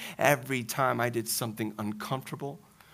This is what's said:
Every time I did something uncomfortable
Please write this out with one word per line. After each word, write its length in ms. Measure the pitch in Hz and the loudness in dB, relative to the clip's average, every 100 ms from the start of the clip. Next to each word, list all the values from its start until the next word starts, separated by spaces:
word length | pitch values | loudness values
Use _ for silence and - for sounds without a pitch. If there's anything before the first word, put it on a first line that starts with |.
| - - | -10 2
Every 440 | 131 139 123 131 | 6 6 4 -2
time 360 | 120 - 131 120 | -2 2 2 4
I 100 | 120 | 2
did 180 | 117 113 | 0 -2
something 460 | - 117 107 107 107 | -2 -2 -2 -4 -2
uncomfortable 800 | 104 107 - 131 - - 143 151 - - - | -4 -4 -4 -4 -6 -8 -8 -10 -16 -20 -20